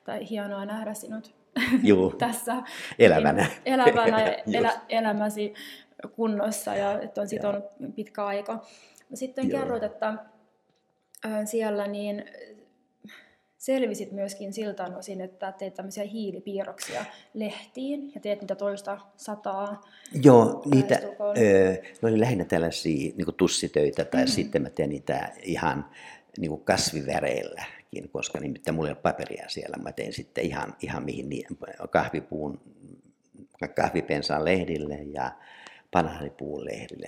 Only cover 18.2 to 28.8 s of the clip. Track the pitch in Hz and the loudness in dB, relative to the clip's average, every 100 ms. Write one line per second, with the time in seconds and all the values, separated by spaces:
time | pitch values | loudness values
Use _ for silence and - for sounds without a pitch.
18.2 | 208 202 196 196 202 202 202 202 - _ | -6 -4 -4 -4 -4 -4 -8 -10 -12 _
19.2 | - 208 202 196 202 208 - - - 147 | -12 -8 -6 -6 -6 -8 -14 -20 -8 8
20.2 | 135 120 113 - - 131 135 - - - | 12 12 10 4 2 2 4 2 0 -4
21.2 | 104 120 107 98 95 95 - - 113 110 | -2 4 8 8 6 4 -4 -2 2 4
22.2 | 117 104 82 85 82 - 82 73 - - | 4 2 0 2 0 -2 -2 0 -2 -4
23.2 | 82 - 90 - 85 - 71 - - 131 | -4 2 2 2 0 2 2 2 0 2
24.2 | 127 - - 76 65 - 73 71 - 69 | 2 2 0 -2 -2 -2 -2 -2 -4 -4
25.2 | 85 - 92 80 80 69 - - - - | -4 -8 -6 -2 0 -2 -6 -14 -20 -20
26.2 | _ - 78 78 - 95 - 78 67 78 | _ -8 -6 -2 0 2 0 -2 -4 -2
27.2 | 73 62 50 - - - _ - - - | 0 -2 -4 -10 -14 -16 _ -14 -8 -8
28.2 | - - 71 - - 80 | -6 -6 -6 -6 -4 -2